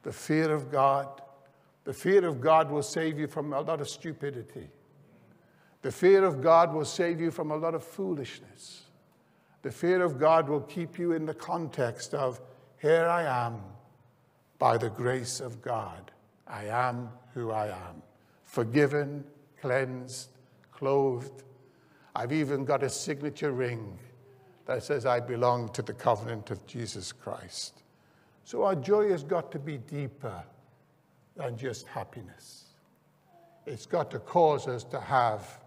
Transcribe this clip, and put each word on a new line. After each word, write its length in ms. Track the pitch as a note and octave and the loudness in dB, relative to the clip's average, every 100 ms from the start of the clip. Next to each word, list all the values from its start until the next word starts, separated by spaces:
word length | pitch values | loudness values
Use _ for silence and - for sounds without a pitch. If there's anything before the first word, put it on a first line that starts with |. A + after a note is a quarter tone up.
The 100 | - | -10
fear 400 | A#2 - D#3 D#3+ | -10 -2 0 2
of 200 | D3+ C3 | 0 -2
God. 500 | C#3 C#3 C#3 C#3 - - - - _ _ _ | 2 2 2 -2 -12 -20 -20 -20 _ _ _
The 100 | - | -10
fear 320 | - F3 G3 F3 | -4 4 6 4
of 140 | C3+ | 0
God 280 | C#3 D#3+ D#3 | 6 6 6
will 140 | D3 | 0
save 340 | C#3+ E3+ D#3+ D3+ | -2 -2 -2 -2
you 120 | D3 | -4
from 240 | D#3 D3 | -4 -4
a 80 | C#3 | -4
lot 200 | C#3+ D#3+ | -2 -4
of 80 | C#3+ | -4
stupidity. 800 | - E3 D3+ C#3+ A#2+ A2+ B2+ - - _ _ - - - - _ _ _ _ | -8 -10 -8 -8 -8 -12 -16 -18 -20 _ _ -20 -20 -20 -20 _ _ _ _
The 100 | C3+ | -6
fear 320 | A#2+ F3+ G3 | 4 8 8
of 180 | F#3+ C#3 | 8 4
God 320 | D#3+ E3 E3+ | 8 8 8
will 100 | D#3 | 2
save 360 | C#3+ - F3 E3+ | -4 0 0 0
you 100 | E3 | -2
from 220 | - D#3 | -2 -4
a 40 | D#3 | -2
lot 200 | E3 E3 | -2 -4
of 80 | |
foolishness. 1040 | - - F#3+ D#3 B2 - - - - - - _ _ _ _ _ _ _ | -8 -8 -4 -4 -6 -12 -20 -20 -20 -20 -20 _ _ _ _ _ _ _
The 80 | C3+ | -12
fear 320 | A#2 E3+ F#3 | -2 2 4
of 160 | F3 C3+ | 2 4
God 300 | D3+ D#3+ C#3+ | 6 6 4
will 140 | D3 | -2
keep 360 | C#3+ - E3 E3+ | -2 -8 -8 -4
you 140 | F3 | -2
in 140 | E3 D#3 | 0 -2
the 80 | |
context 760 | D#3+ - E3+ D#3+ - A#2+ A#2 - | -8 -6 -6 -4 -2 -2 -2 -6
of, 280 | C#3+ C3 A#2+ - - - _ | -2 -2 -4 -16 -20 -20 _
"Here 280 | D3+ E3 E3+ | 2 4 4
I 160 | F3 | 2
am, 400 | D#3+ B2+ A#2 A2 F#2+ G2 - _ _ _ _ _ _ _ | 2 0 -2 -4 -14 -18 -20 _ _ _ _ _ _ _
by 200 | C3 A#2 | 4 4
the 120 | A2+ | 0
grace 480 | - B2 C3 A#2+ - | -2 -2 -2 -4 -8
of 240 | C3 A#2 | -8 -10
God. 480 | C3 A2+ G2+ F2+ F#2+ _ _ _ | -4 -4 -4 -12 -18 _ _ _
I 200 | - G#2+ | -14 -10
am 520 | G#2 A#2 B2+ A#2+ A#2+ A#2 - | -4 0 0 -2 -10 -14 -14
who 180 | B2 A2+ | -8 -4
I 160 | A2 G#2+ | -2 -4
am. 340 | F#2 F2+ E2 - _ _ _ | -6 -12 -16 -20 _ _ _
Forgiven, 880 | - - A2+ C3 C#3+ D3 C#3+ D3 C#3 - _ _ | -8 -4 0 2 2 2 -4 -6 -12 -20 _ _
cleansed, 680 | C3+ B2+ C3 B2+ B2+ - - - _ _ _ | -2 0 0 -6 -10 -14 -14 -20 _ _ _
clothed. 720 | - C3+ C#3 C3+ B2 C3+ - - - - _ _ _ - - | -6 0 2 2 0 -8 -16 -20 -20 -20 _ _ _ -10 -6
I've 160 | A#2+ | -2
even 320 | D#3 C#3+ C#3 | 0 0 -2
got 180 | C3+ C#3 | 0 0
a 80 | C#3 | 0
signature 600 | - - C#3 D3 C#3+ D3 | -4 -6 -6 -6 -4 -4
ring 480 | B2+ B2+ A#2 G#2 F2+ - - - - - - - | -2 -2 -4 -10 -14 -18 -20 -20 -20 -20 -20 -6
that 160 | B2+ | -4
says 240 | - D3 B2 | -2 -2 2
I 120 | A#2+ | 0
belong 520 | A#2+ A#2+ B2 B2 A#2 | 0 2 2 2 -2
to 100 | - | -6
the 140 | A#2+ | -8
covenant 560 | - - G#2+ A2+ A2+ G#2+ | -2 0 0 -2 -8 -8
of 160 | G2+ - | -12 -10
Jesus 440 | - A#2 G2+ F2+ | -10 -8 -8 -12
Christ." 720 | - - - F2+ - - - _ _ _ _ _ _ | -12 -10 -10 -10 -12 -12 -14 _ _ _ _ _ _
So 200 | - A#3+ | -10 0
our 100 | G3+ | 2
joy 340 | F#3 B2+ G#3 G#3 | 2 2 4 4
has 160 | F3+ | 2
got 260 | C#3+ F3 - | 0 -2 -2
to 60 | D3+ | -10
be 200 | C#3+ C#3+ | -8 -10
deeper 680 | A2+ C#3+ C#3 - A#2 F2+ - - _ _ _ _ _ _ _ - | -8 -8 -8 -8 -10 -10 -16 -20 _ _ _ _ _ _ _ -10
than 200 | C3+ A#2 | -8 -6
just 300 | C3 A2 - | -8 -8 -10
happiness. 880 | - F#2+ - F2+ - - - - _ _ _ _ _ _ - - _ | -12 -10 -14 -18 -20 -20 -20 -20 _ _ _ _ _ _ -20 -20 _
It's 220 | - A#2 - | -14 -14 -4
got 240 | F3 D3 | -2 -2
to 80 | B2 | -6
cause 500 | - F3+ D#3+ C#3+ C3+ | 0 4 6 4 -2
us 160 | B2 | -6
to 160 | - C#3 | -6 -10
have 640 | - C3+ A#2+ G#2+ F#2 - | 2 4 4 0 -8 -18